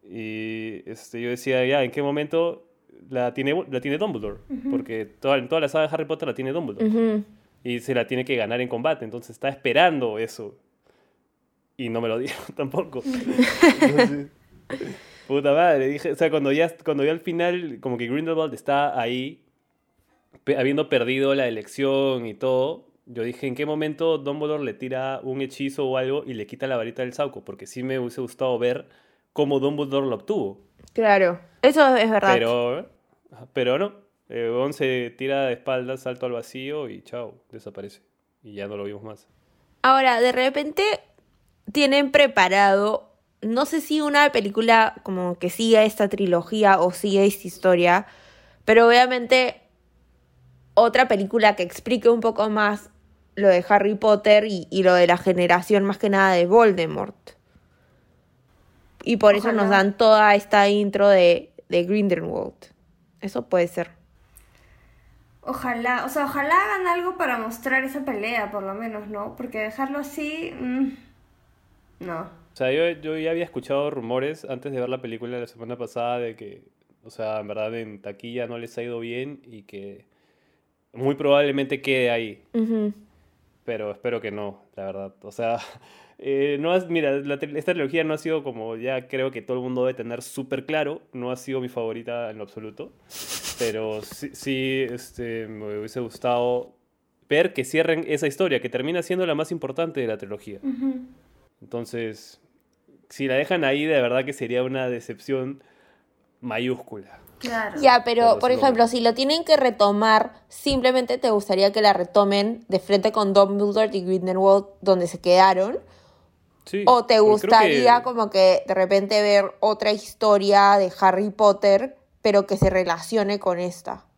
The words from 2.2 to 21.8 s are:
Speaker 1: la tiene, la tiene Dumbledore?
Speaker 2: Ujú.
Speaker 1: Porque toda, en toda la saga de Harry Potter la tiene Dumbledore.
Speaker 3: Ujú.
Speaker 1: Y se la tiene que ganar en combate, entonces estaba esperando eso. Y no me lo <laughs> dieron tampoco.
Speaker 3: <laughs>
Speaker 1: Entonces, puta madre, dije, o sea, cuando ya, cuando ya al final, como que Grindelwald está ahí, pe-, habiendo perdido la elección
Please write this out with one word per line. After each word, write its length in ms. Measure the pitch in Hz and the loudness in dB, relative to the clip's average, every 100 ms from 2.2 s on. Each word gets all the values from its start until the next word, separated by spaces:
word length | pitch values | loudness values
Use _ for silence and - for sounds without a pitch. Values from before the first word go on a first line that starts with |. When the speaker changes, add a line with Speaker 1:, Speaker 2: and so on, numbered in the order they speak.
| 147 165 170 - _ _ _ _ - | -4 -2 -2 -4 _ _ _ _ -10
Speaker 1:
la 220 | 127 123 | -4 -4
tiene, 300 | 123 135 160 185 | -2 -2 -2 -4
la 100 | 127 | -6
tiene 180 | 135 147 | -4 -4
Dumbledore? 400 | 208 131 104 101 - | -4 -6 -10 -12 -14
Speaker 2:
Ujú. 200 | 269 254 | -10 -6
Speaker 1:
Porque 340 | 269 - 113 107 | -6 -6 -8 -10
toda, 320 | _ 135 139 | _ 0 0
en 100 | 123 | 0
toda 120 | 160 | -2
la 80 | 147 | 0
saga 180 | 156 156 | 0 -2
de 60 | |
Harry 100 | 156 | -2
Potter 240 | 151 156 151 | -6 -6 -6
la 60 | |
tiene 180 | 120 131 | -6 -6
Dumbledore. 340 | 147 160 202 220 | -6 -8 -2 0
Speaker 3:
Ujú. 380 | 220 226 214 208 _ _ _ | 0 0 -2 -6 _ _ _
Speaker 1:
Y 180 | 123 120 | -8 -8
se 140 | 117 | -2
la 120 | 123 113 | -2 -2
tiene 180 | 127 | -4
que 120 | 131 127 | -2 -2
ganar 240 | 107 120 | -2 -4
en 80 | 123 | -4
combate, 360 | 123 139 156 | -4 -2 -4
entonces 260 | 113 117 - | -6 -12 -16
estaba 200 | 113 135 | -8 -8
esperando 680 | 135 135 135 175 156 120 107 | -4 0 4 4 2 -4 -4
eso. 380 | 113 - 104 - _ _ _ _ _ _ _ _ _ _ _ _ | -8 -8 -16 -16 _ _ _ _ _ _ _ _ _ _ _ _
Y 120 | 120 | -6
no 120 | 113 | -4
me 80 | 117 | -4
lo 100 | 113 | -4
<laughs> 0 | |
dieron 260 | 131 - - | -6 -10 -16
tampoco. 480 | - 139 131 175 123 | -8 -6 -4 -6 -8
Speaker 3:
<laughs> 760 | 262 254 254 254 254 - 339 - | -8 -6 -4 0 0 4 4 6
Speaker 1:
Entonces, 460 | 285 147 233 143 143 _ _ _ _ - - 190 - - - | 2 4 2 0 -10 _ _ _ _ -12 -12 -14 -20 -20 -4
puta 260 | 139 143 | -2 2
madre, 360 | 143 175 147 131 | 4 4 4 2
dije, 240 | 143 170 | -2 -6
o 40 | 143 | 0
sea, 140 | 165 | 0
cuando 220 | 151 139 | 2 0
ya, 240 | 143 165 165 | 2 0 -2
cuando 180 | - 143 | -4 0
ya 60 | 143 | 0
al 80 | 160 | -2
final, 580 | 165 170 175 180 170 117 | -4 -2 -2 -2 -6 -10
como 160 | 135 123 | -6 -6
que 100 | 120 | -4
Grindelwald 460 | 135 165 160 156 | -4 -2 -2 -4
está 480 | - - 143 143 - | -6 -2 0 0 -2
ahí, 420 | 117 127 131 165 _ _ _ _ _ _ _ _ _ _ | -4 -4 -8 -12 _ _ _ _ _ _ _ _ _ _
pe-, 120 | - 135 | -4 0
habiendo 300 | 131 139 151 | 0 0 0
perdido 440 | 135 120 131 135 | 0 0 0 0
la 140 | 139 127 | 0 0
elección 760 | 110 101 - | -4 -10 -4